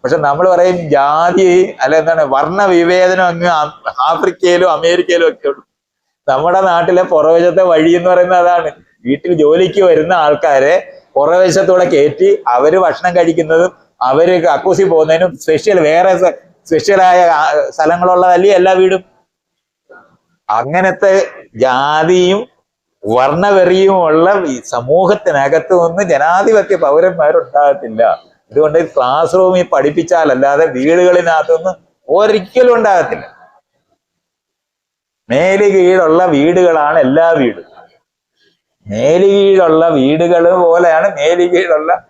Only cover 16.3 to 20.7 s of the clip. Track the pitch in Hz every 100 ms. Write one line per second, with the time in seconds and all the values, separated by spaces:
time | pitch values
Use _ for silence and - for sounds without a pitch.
16.3 | - _ _ - 156 156 196 185 180 175
17.3 | 156 151 151 135 - 156 175 180 180 180
18.3 | 175 196 190 185 185 185 185 - _ _
19.3 | _ _ _ _ _ _ - _ _ _
20.3 | _ - 110 127